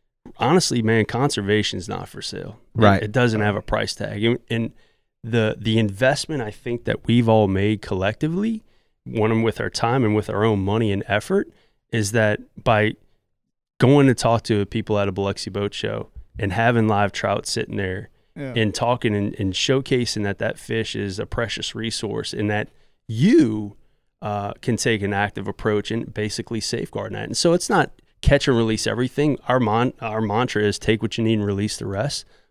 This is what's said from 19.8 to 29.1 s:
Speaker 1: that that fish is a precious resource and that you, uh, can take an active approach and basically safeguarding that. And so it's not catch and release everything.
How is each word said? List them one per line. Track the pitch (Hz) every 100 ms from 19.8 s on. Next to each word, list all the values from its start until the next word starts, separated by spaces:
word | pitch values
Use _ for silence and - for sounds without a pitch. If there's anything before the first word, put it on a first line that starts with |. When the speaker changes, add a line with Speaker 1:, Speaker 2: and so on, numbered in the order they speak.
| 131 127 120 110
Speaker 1:
that | 101 98
that | 113 -
fish | - 113 110
is | 107 101 95
a | 107
precious | - 113 - -
resource | 110 113 - 107 110 110
and | - 104
that | 104 110 _ _ _ -
you, | 113 175 240 127 107 104 - _ _ _ -
uh, | 107 104 101 -
can | - 113
take | 127 110
an | 101
active | 101 101 - 101
approach | - 113 104 -
and | 113 -
basically | - 107 - 104 113
safeguarding | - - - 101 101 104
that. | 107
And | 113
so | 170
it's | 175 -
not | 196 - - _ -
catch | - 143 -
and | 117
release | 113 110 110
everything. | 110 127